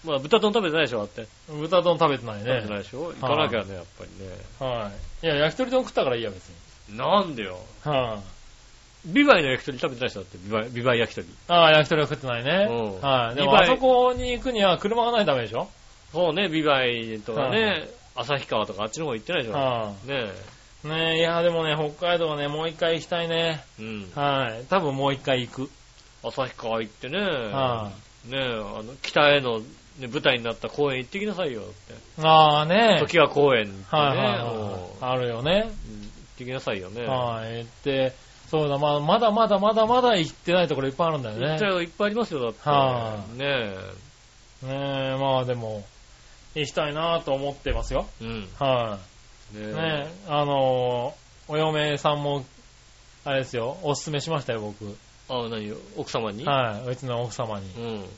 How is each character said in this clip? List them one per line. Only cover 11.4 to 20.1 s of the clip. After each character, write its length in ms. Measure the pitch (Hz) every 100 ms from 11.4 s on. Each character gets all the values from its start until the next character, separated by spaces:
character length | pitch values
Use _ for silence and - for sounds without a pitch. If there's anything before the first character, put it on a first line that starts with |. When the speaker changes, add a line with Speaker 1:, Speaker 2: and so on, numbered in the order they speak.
| -
Speaker 2:
あ 180 | 175 165
あ、 60 |
焼 140 | 156 143
き 40 |
鳥 120 | 156
は 60 | 147
食 100 | 147
っ 40 |
て 60 | 131
な 120 | 117
い 40 | 127
ね。 220 | 180 208
Speaker 1:
う 40 | 117 110 95
ん。 40 |
Speaker 2:
は 300 | 139 131 120
い。 20 | 240
で 60 |
も、 100 | 285
Speaker 1:
ビ 60 | 202
バ 80 | 185
イ 40 |
Speaker 2:
あ 60 | 254
そ 20 |
こ 360 | 254 247 254
に 180 | 247 247
行 100 | 240
く 100 | 262
に 100 | 233
は 160 | 196 165
車 280 | 196 226 233
が 60 |
な 60 | 233
い 40 |
と 100 | 185
ダ 40 | 131
メ 60 |
で 60 | 110
し 60 | 117
ょ？ 140 | 190 - - - -
Speaker 1:
そ 160 | 156 175
う 40 |
ね、 140 | 156 196
ビ 160 | 160
バ 220 | 151 135 127
イ 340 | 117 113 110 104
と 80 |
か 160 | 113 135
ね、 160 | 214 214
Speaker 2:
は 120 | 170
い。 120 | - - - 127
Speaker 1:
旭 320 | 120 139 -
川 180 | 117 104
と 60 |
か 100 | 98
あ 20 | 107
っ 40 |
ち 80 | 156
の 80 | 160
方 80 | 113
行 80 |
っ 20 | 104
て 80 |
な 60 | 175
い 40 |
で 60 | 117
し 20 |
ょ？ 60 | 139
Speaker 2:
は 360 | 131 120 107 98
い。 20 |
Speaker 1:
ね 200 | 110